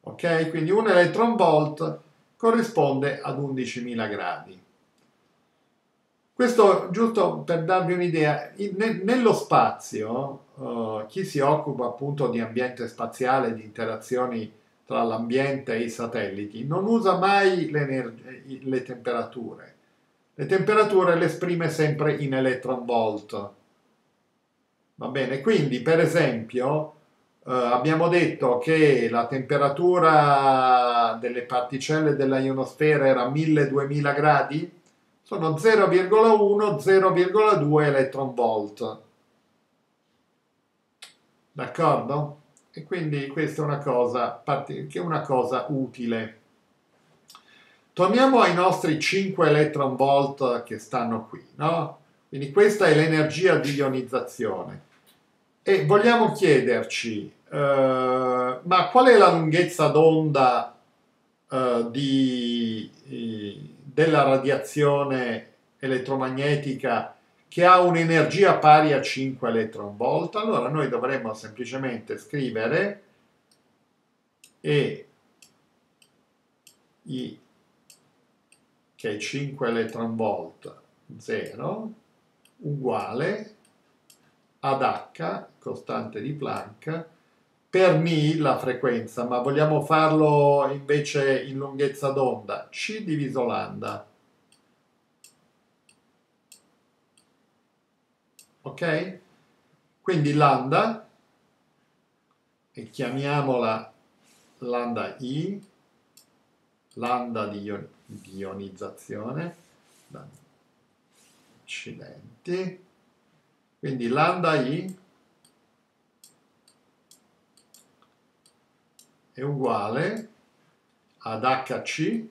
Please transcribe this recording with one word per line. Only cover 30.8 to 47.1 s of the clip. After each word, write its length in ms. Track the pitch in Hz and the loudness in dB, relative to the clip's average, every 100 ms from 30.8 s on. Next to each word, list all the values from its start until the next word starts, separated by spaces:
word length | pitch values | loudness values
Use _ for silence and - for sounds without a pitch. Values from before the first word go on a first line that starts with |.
| 123 120 117 113 | 4 2 2 0
delle 220 | 120 120 | -6 -6
particelle 760 | 120 123 123 135 - 156 156 135 | -4 -4 -4 -6 -2 0 2 2
della 220 | 135 131 | 2 2
ionosfera 680 | 135 131 131 - 151 147 135 | 0 -2 -6 0 2 4 4
era 220 | 131 123 | 4 2
mille, 400 | 143 160 151 135 | -2 2 2 2
duemila 440 | 135 139 147 143 | 0 -2 -2 0
gradi? 680 | 143 151 143 135 147 175 - _ _ _ _ | 2 4 4 2 -4 -8 -14 _ _ _ _
Sono 320 | _ 196 160 151 | _ -4 -2 2
zero 320 | 214 214 190 | 4 6 6
virgola 440 | 175 185 214 226 | 4 4 6 8
uno, 460 | 214 202 202 214 - | 6 6 2 0 0
zero 320 | 185 190 185 | 4 6 6
virgola 440 | 165 185 202 214 | 4 2 4 4
due 320 | 180 147 151 147 | 4 4 4 4
electron 480 | 139 131 135 135 | 2 0 -2 -6
volt. 640 | 123 120 110 104 - 113 107 _ _ _ _ _ _ _ _ _ _ _ _ _ _ _ _ _ _ _ _ - _ _ _ _ | -2 0 0 -4 -8 -10 -10 _ _ _ _ _ _ _ _ _ _ _ _ _ _ _ _ _ _ _ _ -20 _ _ _ _
D'accordo? 880 | - 123 - 160 127 113 143 147 - _ _ _ | -12 -12 0 2 2 0 -4 -6 -10 _ _ _
E 140 | - | -20
quindi 420 | 156 185 156 143 139 | -10 -6 -4 -4 -6
questa 340 | - 147 - | -4 -6 -4
è 20 | |
una 140 | 147 143 | -4 -4
cosa 500 | - 123 120 123 123 | -2 0 0 0 -4
parti-, 560 | - - 139 - 139 147 | -6 -4 -4 -4 -12 -10
che 120 | 175 | -8
è 40 | |
una 180 | 175 151 | -6 -6
cosa 460 | - 131 127 127 120 | -2 -2 0 -4 -4
utile. 720 | 143 127 120 117 113 110 - _ _ _ _ _ _ _ | -6 -6 -8 -6 -6 -6 -14 _ _ _ _ _ _ _